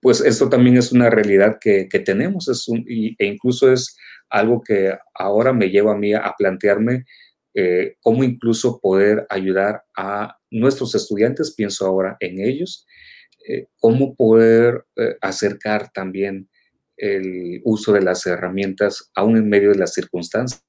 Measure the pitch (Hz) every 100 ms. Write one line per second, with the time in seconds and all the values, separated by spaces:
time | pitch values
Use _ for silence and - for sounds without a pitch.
0 | 127 117 147 113 131 131 123 123 120 127
1 | 120 110 104 98 101 110 113 98 92 -
2 | - 98 160 196 151 120 - 117 120 117
3 | 110 110 101 101 127 127 135 127 127 _
4 | - - _ 104 110 120 - 104 95 95
5 | _ - 95 104 123 127 92 98 107 104
6 | 104 107 98 - 95 92 104 101 113 127
7 | 127 - _ _ _ - 90 90 - -
8 | - 117 131 123 113 113 123 113 98 95
9 | 101 107 - 98 95 95 101 107 _ -
10 | 95 104 107 - _ 113 127 135 127 104
11 | - 101 113 131 151 - 101 98 95 95
12 | 95 95 92 92 107 139 185 - _ _
13 | - - _ _ - - - _ 113 123
14 | 135 - 113 113 113 113 120 120 _ -
15 | 113 - 98 92 101 98 107 104 104 -
16 | 95 92 98 95 95 _ _ _ _ _
17 | 104 98 95 92 87 90 - 107 - 101
18 | 95 90 92 87 90 95 98 92 104 -
19 | - - 104 113 107 101 101 98 87 -
20 | 92 90 85 107 127 127